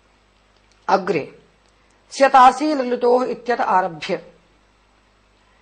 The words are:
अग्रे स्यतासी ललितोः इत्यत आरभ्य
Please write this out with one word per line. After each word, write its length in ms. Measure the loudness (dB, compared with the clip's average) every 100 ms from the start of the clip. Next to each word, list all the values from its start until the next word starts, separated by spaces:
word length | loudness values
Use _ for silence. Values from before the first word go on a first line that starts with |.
| _ _ _ _ _ _ _ _ -2
अग्रे 520 | -2 0 -6 -6 -16 _ _ _ _ _ _ _
स्यतासी 600 | 0 2 6 6 4 -2
ललितोः 520 | -2 -4 -2 0 0 -2
इत्यत 360 | -8 -6 -4
आरभ्य 720 | 0 0 -2 -6 -8 -8 -10 -20 _ _ _ _ _ _ _ _ _ _ _ _